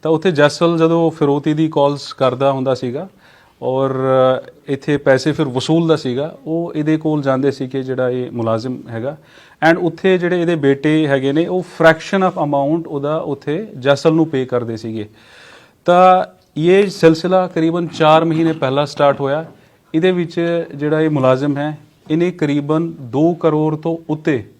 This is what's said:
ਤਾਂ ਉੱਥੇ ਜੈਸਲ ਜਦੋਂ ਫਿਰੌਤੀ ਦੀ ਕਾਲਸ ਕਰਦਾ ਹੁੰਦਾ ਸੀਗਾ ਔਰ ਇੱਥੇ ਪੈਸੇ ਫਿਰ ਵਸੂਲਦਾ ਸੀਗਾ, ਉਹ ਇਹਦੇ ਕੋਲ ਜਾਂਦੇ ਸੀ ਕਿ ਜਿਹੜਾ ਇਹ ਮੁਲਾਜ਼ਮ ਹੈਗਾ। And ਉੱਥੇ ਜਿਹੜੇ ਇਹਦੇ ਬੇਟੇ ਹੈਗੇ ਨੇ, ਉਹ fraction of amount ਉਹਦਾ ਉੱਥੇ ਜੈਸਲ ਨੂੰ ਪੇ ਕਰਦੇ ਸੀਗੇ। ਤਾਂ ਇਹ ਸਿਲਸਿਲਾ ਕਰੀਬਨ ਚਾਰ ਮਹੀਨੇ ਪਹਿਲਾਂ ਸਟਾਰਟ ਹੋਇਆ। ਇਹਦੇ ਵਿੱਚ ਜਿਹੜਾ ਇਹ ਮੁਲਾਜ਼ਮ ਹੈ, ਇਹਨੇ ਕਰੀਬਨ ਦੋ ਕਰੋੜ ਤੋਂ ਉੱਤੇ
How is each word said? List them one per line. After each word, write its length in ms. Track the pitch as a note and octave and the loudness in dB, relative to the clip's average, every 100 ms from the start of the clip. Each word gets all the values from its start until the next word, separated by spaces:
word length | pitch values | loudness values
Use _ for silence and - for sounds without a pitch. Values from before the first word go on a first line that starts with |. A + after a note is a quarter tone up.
ਤਾਂ 100 | D#3+ | 0
ਉੱਥੇ 200 | D#3+ F#3+ | 0 0
ਜੈਸਲ 460 | D3+ D3 - E3+ E3+ | 2 2 4 0 2
ਜਦੋਂ 340 | D#3+ E3+ E3 | 2 2 0
ਫਿਰੌਤੀ 420 | D#3+ C#3+ C#3+ C#3+ | 0 0 0 0
ਦੀ 140 | D#3 D#3 | 0 0
ਕਾਲਸ 460 | D#3 C#3+ C#3+ - | 2 0 0 -10
ਕਰਦਾ 380 | - C3 B2 C#3 | -2 -2 2 0
ਹੁੰਦਾ 220 | C3+ C3 | 0 -2
ਸੀਗਾ 360 | B2+ B2+ B2+ F#3+ _ _ _ _ _ | -2 -4 -8 -10 _ _ _ _ _
ਔਰ 300 | B2 C3 C3+ C3 C3 C3 C3 B2+ - - - | -4 -2 -2 -2 0 4 4 2 -4 -20 -8
ਇੱਥੇ 300 | C#3 - C#3+ | -6 -2 -2
ਪੈਸੇ 340 | C#3+ C3 - | 2 2 2
ਫਿਰ 140 | D3+ D3 | -2 -2
ਵਸੂਲਦਾ 500 | B2 - D#3+ E3+ D#3 | -4 0 0 2 0
ਸੀਗਾ, 420 | C#3 B2 D3+ - - | 0 -6 -6 -10 -8
ਉਹ 280 | E3 E3+ D3+ | -6 -6 -4
ਇਹਦੇ 220 | D3+ D#3 | -2 -2
ਕੋਲ 240 | D#3 D3+ | 0 -2
ਜਾਂਦੇ 300 | C#3 C3 C#3 | 0 0 0
ਸੀ 160 | C3 C3 | -2 -6
ਕਿ 160 | C3+ | -6
ਜਿਹੜਾ 260 | C3 C3 B2+ | -6 -2 -2
ਇਹ 220 | B2+ B2 | -2 -6
ਮੁਲਾਜ਼ਮ 500 | A#2+ A2+ A2+ B2 B2+ G#2+ | -4 -2 -2 -4 -10 -10
ਹੈਗਾ। 280 | A#2 A#2+ D3+ _ - - _ D#3 | -10 -8 -10 _ -20 -20 _ 2
And 80 | F3 | 2
ਉੱਥੇ 380 | F3+ D#3+ F#3+ F#3 | 0 -2 0 2
ਜਿਹੜੇ 240 | F3 F3+ | 0 0
ਇਹਦੇ 140 | E3+ E3+ | 0 0
ਬੇਟੇ 520 | C#3 C#3 D3+ D#3 D3+ | 2 2 2 2 2
ਹੈਗੇ 260 | C#3 C3 | 0 0
ਨੇ, 140 | C#3+ E3+ | 0 0
ਉਹ 180 | F3+ F3 - | -2 -6 2
fraction 400 | D#3+ D#3+ - G3 F#3+ | 2 2 0 0 0
of 60 | E3+ | 0
amount 500 | D3+ C#3+ C#3 E3 D#3+ | -2 0 0 -2 -4
ਉਹਦਾ 280 | D3 C#3 D#3 | -6 -4 -4
ਉੱਥੇ 500 | F3 C#3 - D3+ A3 C3+ | -4 -8 -6 -6 -6 -6
ਜੈਸਲ 340 | B2+ C#3 E3 | 0 2 4
ਨੂੰ 140 | D#3+ D#3 | 2 0
ਪੇ 180 | C#3 B2+ | -2 -2
ਕਰਦੇ 320 | B2 A#2 A2+ | -4 -4 -8
ਸੀਗੇ। 320 | A2+ A2 G#2 _ _ - - - - _ - | -8 -8 -10 _ _ -20 -20 -20 -20 _ 2
ਤਾਂ 400 | F3 F#3 F#3 - - _ - | 6 6 6 2 -10 _ -4
ਇਹ 300 | D#3+ F#3+ G3+ | 2 4 2
ਸਿਲਸਿਲਾ 600 | - E3 D#3+ F3+ F#3 F#3 | 4 4 4 2 0 0
ਕਰੀਬਨ 400 | F3+ E3 E3+ E3+ | 0 0 0 -6
ਚਾਰ 380 | - D#3 D#3 E3 | 0 4 4 4
ਮਹੀਨੇ 280 | D#3+ E3 | 0 0
ਪਹਿਲਾਂ 320 | D#3+ C3+ C3+ D3 | 0 -2 -2 -2
ਸਟਾਰਟ 360 | - C#3+ C#3 | 2 2 2
ਹੋਇਆ। 240 | C#3 C#3+ D#3+ - _ _ _ D#3+ | -2 -4 -6 -16 _ _ _ 0
ਇਹਦੇ 160 | F3+ | 0
ਵਿੱਚ 540 | F3+ E3+ F3 E3+ E3+ E3 C#3+ | 0 -4 -4 -2 -2 -6 -6
ਜਿਹੜਾ 260 | D3 D#3 | -2 0
ਇਹ 80 | D#3 | 2
ਮੁਲਾਜ਼ਮ 480 | D3 C3 C3 C#3+ C#3+ | 2 2 2 0 -4
ਹੈ, 200 | D3 D3+ - _ - | -6 -8 -16 _ -4
ਇਹਨੇ 200 | D#3 F3 | -2 -2
ਕਰੀਬਨ 640 | F3 D3+ D3 C#3+ D#3 E3 D#3+ | -2 -2 -2 -2 -2 -2 -8
ਦੋ 340 | B2+ B2 D#3+ | -6 0 0
ਕਰੋੜ 420 | F3 E3 D3+ D#3 D#3 | 2 0 0 -2 -2
ਤੋਂ 220 | E3 E3 - | -6 -8 -6
ਉੱਤੇ 400 | D3+ D#3+ C#3 G#2 _ | -6 -2 -2 -4 _